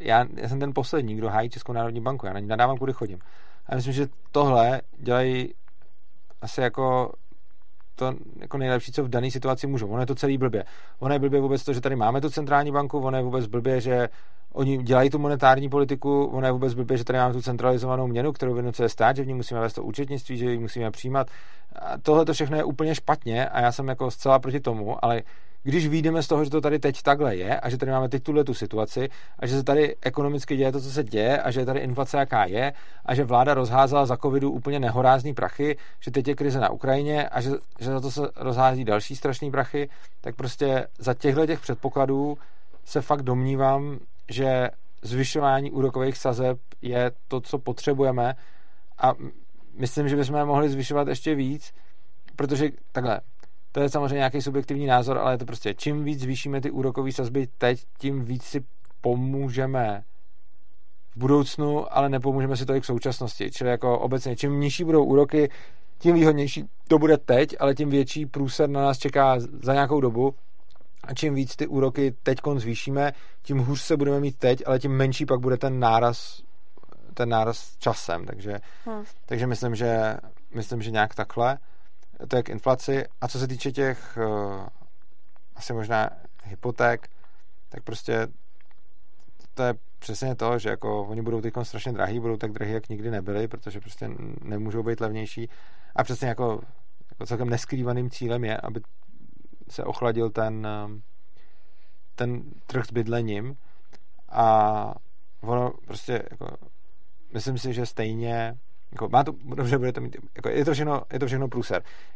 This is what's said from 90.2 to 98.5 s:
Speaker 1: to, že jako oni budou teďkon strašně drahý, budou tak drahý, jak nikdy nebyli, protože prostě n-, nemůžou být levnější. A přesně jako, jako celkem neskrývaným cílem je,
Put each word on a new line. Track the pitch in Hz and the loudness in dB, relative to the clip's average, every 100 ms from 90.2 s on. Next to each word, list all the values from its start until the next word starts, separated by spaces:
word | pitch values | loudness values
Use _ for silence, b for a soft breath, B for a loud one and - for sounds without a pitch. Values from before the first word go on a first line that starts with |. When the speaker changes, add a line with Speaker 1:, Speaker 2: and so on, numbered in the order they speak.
| 131 | -4
Speaker 1:
to, | - 113 120 | -2 0 0
že | 107 | 0
jako | 101 110 107 | -2 -2 -2
oni | 101 110 | -2 -4
budou | 113 113 | -2 -2
teďkon | 113 123 | -2 -4
strašně | 117 - 131 | -6 -6 -4
drahý, | 107 95 117 | -2 -2 0
budou | 117 110 | -2 -2
tak | 113 | -4
drahý, | 104 104 | -4 -4
jak | 110 - | -4 -6
nikdy | 104 113 | -6 -4
nebyli, | 107 92 101 110 | -4 -2 -2 -2
protože | - - 101 | -6 -8 -8
prostě | - - 110 | -8 -6 -6
n-, | 107 110 107 | -6 -6 -6
nemůžou | 104 104 110 113 | -6 -4 -2 -2
být | 113 113 | -2 -2
levnější. | 113 110 107 - 117 b b b b - | -2 -2 -6 -6 -6 b b b b -2
A | |
přesně | - 120 131 | -2 -2 -2
jako, | 113 120 107 - - - - - | 0 0 -2 -4 -8 -8 -8 -8
jako | - 113 | -6 -4
celkem | 117 120 | -2 0
neskrývaným | 120 - 131 123 123 123 | -2 -2 -2 -2 -2 -2
cílem | - 120 120 | -4 -2 -2
je, | 113 | -2